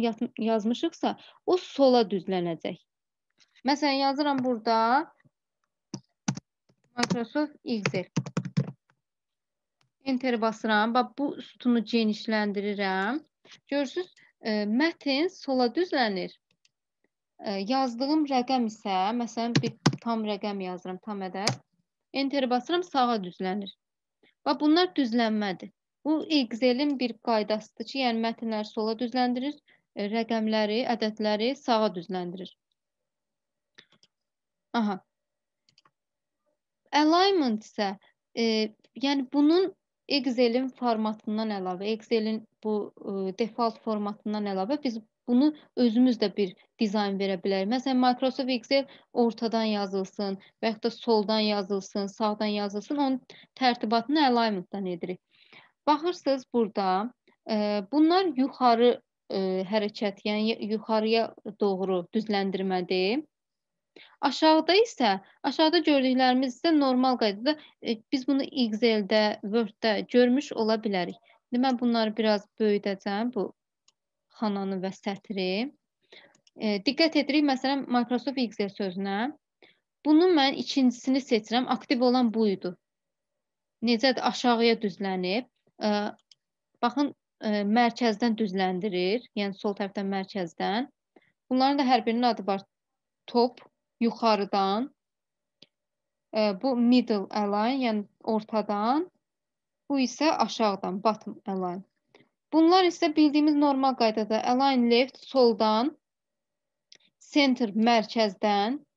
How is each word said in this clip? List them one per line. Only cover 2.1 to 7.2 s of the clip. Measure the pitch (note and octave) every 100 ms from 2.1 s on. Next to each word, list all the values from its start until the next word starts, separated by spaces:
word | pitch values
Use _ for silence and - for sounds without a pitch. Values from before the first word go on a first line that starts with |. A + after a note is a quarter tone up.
| G3 E3 F#3 F3 E3 - E3+ _ _ _ _ _ _ _ _
Məsələn, | B3 C#4+ D4 C4+
yazıram | C#4 C4+ D4 C4+
burada | B3+ A#3 A3 A3+ A3+ C4 E4 _ _ _ _ _ _ _ _ - - _ - - - _ _ _ _ -
Microsoft | A#3+ A#3+